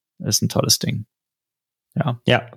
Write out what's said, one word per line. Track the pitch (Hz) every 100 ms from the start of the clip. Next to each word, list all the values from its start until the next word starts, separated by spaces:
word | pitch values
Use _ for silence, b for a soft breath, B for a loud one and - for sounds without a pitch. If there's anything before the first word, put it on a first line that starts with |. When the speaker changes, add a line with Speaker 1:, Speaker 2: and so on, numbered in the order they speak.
| _ _
Speaker 1:
Ist | 98 104
ein | 113
tolles | - - -
Ding. | - - 107 _ _ _ _ _ _ _ _
Ja. | - 143 120 -
Speaker 2:
Ja, | 123 -